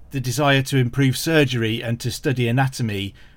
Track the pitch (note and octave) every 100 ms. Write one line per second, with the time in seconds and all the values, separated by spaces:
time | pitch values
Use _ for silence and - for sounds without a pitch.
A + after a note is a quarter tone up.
0 | - C#3 B2+ A#2 C#3+ C3+ C3+ C3+ A#2+ C3+
1 | C3+ B2+ E3 D#3+ C#3 B2 A2+ A2+ A#2 A#2
2 | B2 - D3+ C3 A#2 B2+ C3+ - A2+ G2+
3 | G2 - -